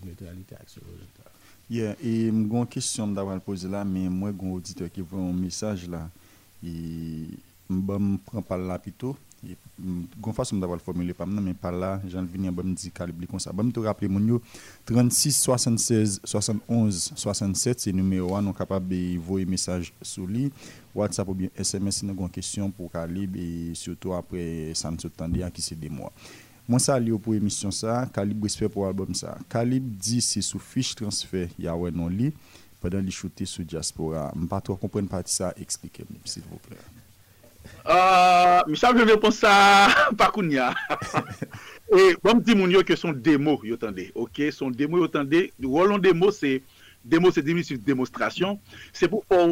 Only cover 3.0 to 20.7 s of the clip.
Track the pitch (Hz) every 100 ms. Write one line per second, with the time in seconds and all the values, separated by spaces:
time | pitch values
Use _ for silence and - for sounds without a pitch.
3 | 104 98 98 92 98 95 92 101 101 92
4 | 92 92 101 95 92 92 85 92 85 98
5 | 82 95 90 90 92 - 107 95 87 85
6 | 80 - _ _ _ - 85 82 82 82
7 | 82 80 80 - _ _ - 92 95 101
8 | 101 98 - 110 - 92 92 90 101 -
9 | 127 135 _ - 98 87 - - 92 87
10 | 85 - 110 107 127 104 90 85 - 87
11 | 87 87 87 104 92 85 92 90 92 98
12 | 95 92 92 95 92 90 92 90 90 -
13 | 87 82 87 92 - 90 120 117 110 98
14 | 101 98 110 120 - - - - - 117
15 | 123 - 151 131 - 123 120 113 - 113
16 | 107 95 - 107 107 104 - 117 107 90
17 | - - 104 98 98 90 123 123 104 92
18 | 95 92 90 98 104 107 - 95 92 92
19 | 90 87 82 95 90 90 - 90 82 _
20 | - - 92 113 139 - -